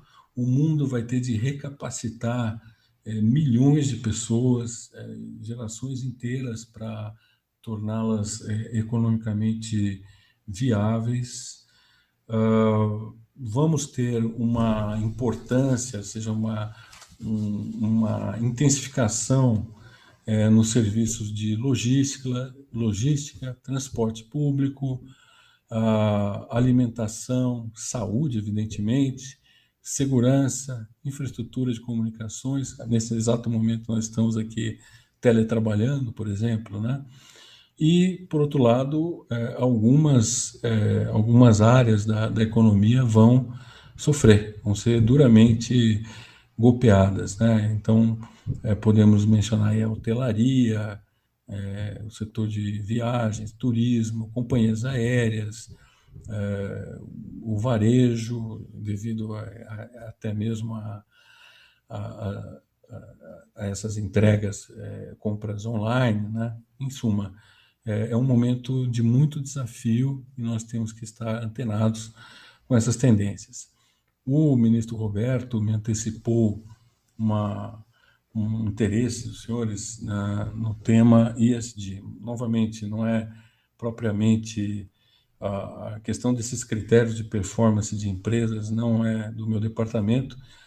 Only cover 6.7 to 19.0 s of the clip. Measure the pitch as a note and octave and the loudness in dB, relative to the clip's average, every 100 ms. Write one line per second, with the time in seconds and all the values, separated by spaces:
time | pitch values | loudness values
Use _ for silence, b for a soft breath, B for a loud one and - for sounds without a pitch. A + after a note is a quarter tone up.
6.7 | A2 A2 G#2+ G#2+ - b b _ _ - | -14 -12 -10 -12 -14 b b _ _ -10
7.7 | G#2+ G#2+ A2 A2+ G#2+ G2+ - - G#2+ - | -8 -4 -2 -2 -2 -4 -8 -6 -6 -4
8.7 | A2+ G#2+ A#2 A2+ A2+ A2 G#2 A2 A2+ A2 | -4 -2 0 2 0 -2 -2 0 -2 -4
9.7 | G#2+ G2+ G2 b b b b - F2+ C3 | -2 -2 -4 b b b b -14 -4 0
10.7 | G#2 G#2+ A2+ A2+ B2 B2 - - - _ | 0 0 0 -2 -4 -6 -10 -16 -18 _
11.7 | b b b b b - A2+ A2 A2 A2 | b b b b b -6 0 2 4 4
12.7 | G#2+ G#2+ G#2+ A2+ - _ - A#2+ A#2+ D#3+ | 2 2 -2 -8 -16 _ -14 -6 0 2
13.7 | D3 - - A#2+ A#2 A2+ A#2 A#2 A#2 A2+ | 2 -4 -4 -2 0 -2 -2 -2 0 0
14.7 | G#2+ G#2+ G#2+ A2 - B2 A2 - B2+ C3+ | 0 -2 -4 -4 -2 -4 -4 -2 0 2
15.7 | A#2+ - G#2 G2 A2 A2 A2 A2 G#2+ G#2+ | 0 -4 -10 -10 -8 -6 -4 -2 -4 -8
16.7 | B B B B - A2 A2 G#2 G#2 A2 | B B B B -12 -6 -4 -4 -4 -6
17.7 | - G#2+ A2+ G#2+ G#2 G#2 A2 A#2+ B2 C#3+ | -4 0 0 0 -2 -4 -4 -2 2 2
18.7 | C#3 - - | 2 -2 0